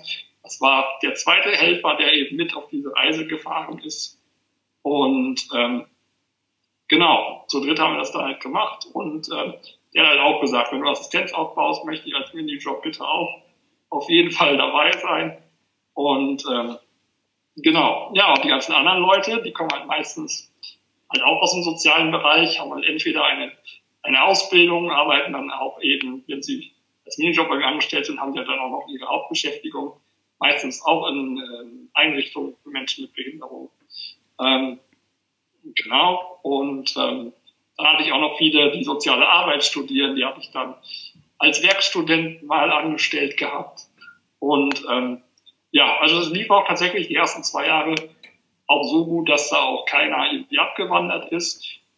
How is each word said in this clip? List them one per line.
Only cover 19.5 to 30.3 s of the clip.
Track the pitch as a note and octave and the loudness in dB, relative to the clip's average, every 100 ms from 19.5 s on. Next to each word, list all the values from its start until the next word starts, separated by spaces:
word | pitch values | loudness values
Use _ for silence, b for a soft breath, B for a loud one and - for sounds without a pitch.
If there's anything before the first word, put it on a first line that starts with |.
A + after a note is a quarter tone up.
kommen | - D#3+ | -6 -4
halt | C#3 - | -4 -4
meistens | D#3 - E3 D3+ - - _ B B _ _ - | -4 -4 -8 -8 -10 -12 _ B B _ _ -6
halt | C3+ | 0
auch | C3 D3+ | 2 2
aus | F3 | 0
dem | F3+ | 0
sozialen | E3+ D#3 D#3 E3 D#3+ | -4 0 2 2 2
Bereich, | E3 D3 D#3+ E3 - | 2 4 4 2 0
haben | D3 | -6
halt | C#3 | -4
entweder | D3 D#3 E3+ D#3 | -2 -2 -2 2
eine, | C#3+ C#3 - - B B _ _ | 2 0 -6 -10 B B _ _
eine | - C3+ F3 | 0 2 4
Ausbildung, | G3 - F3+ F3 E3+ E3+ | 2 4 4 6 4 -2
arbeiten | D3 D3+ C#3+ C#3+ | -2 0 0 0
dann | C3+ C#3 | -6 -8
auch | C3+ - - | -6 -8 -4
eben, | C#3+ C#3+ C3 C3 - | -2 -2 -4 -10 -10
wenn | C#3 | -10
sie | - C3 - _ _ _ - | -8 -8 -10 _ _ _ -16
als | - | -4
Minijob | E3+ D#3+ D#3+ | 0 0 0
bei | C3+ | 0
mir | C3+ | -2
angestellt | D3 - D3 D3 | -2 -2 -4 -4
sind, | C3+ | -6
haben | C#3 | -6
sie | B2 | -6
halt | B2+ | -6
dann | C3+ | -4
auch | B2+ | -6
noch | C3 - | -8 -10
ihre | C3 B2+ | -12 -6
Hauptbeschäftigung, | D3 - - C#3+ D3 D#3 C#3+ C#3 - _ _ _ | -6 -4 -4 -4 -6 -10 -10 -10 -14 _ _ _